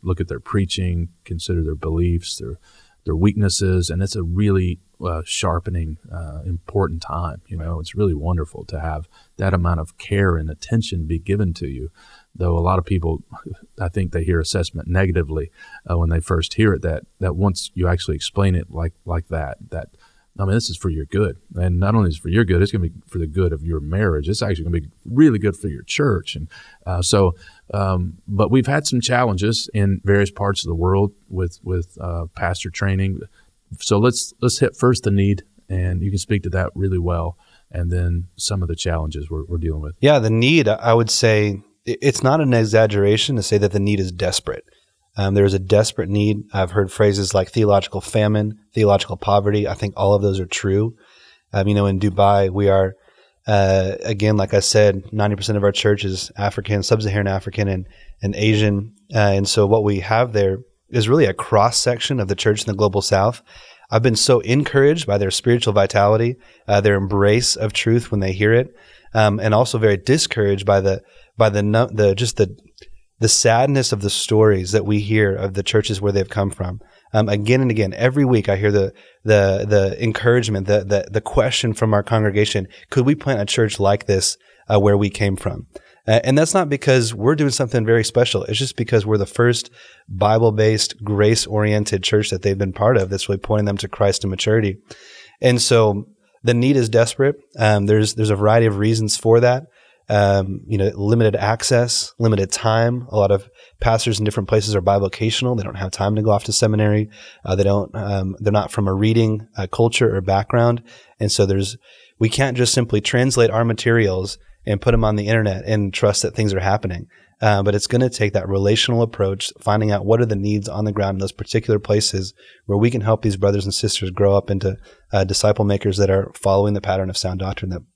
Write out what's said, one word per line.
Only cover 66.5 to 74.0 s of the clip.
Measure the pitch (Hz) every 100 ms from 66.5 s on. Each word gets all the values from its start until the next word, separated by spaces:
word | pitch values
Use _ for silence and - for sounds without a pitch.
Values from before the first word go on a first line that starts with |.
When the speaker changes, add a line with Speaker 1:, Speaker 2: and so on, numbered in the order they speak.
| _ -
Speaker 2:
uh, | 101
their | 104 101
embrace | 98 101 101 117 120 -
of | 107
truth | - 113 120 -
when | 101
they | 95
hear | 95 104
it, | 117 - - _ - -
um, | 113 107 101
and | 107
also | 107 123 117
very | 110 98
discouraged | - 156 - - 101 98 98
by | 98
the, | 95 92 - - - -
by | 110
the | 104
nu-, | 104 110 127
the, | 107 104 95
just | 117 -
the, | 92 - _ _ - - _ -
the | 113
sadness | - 117 117 139 139 123
of | 104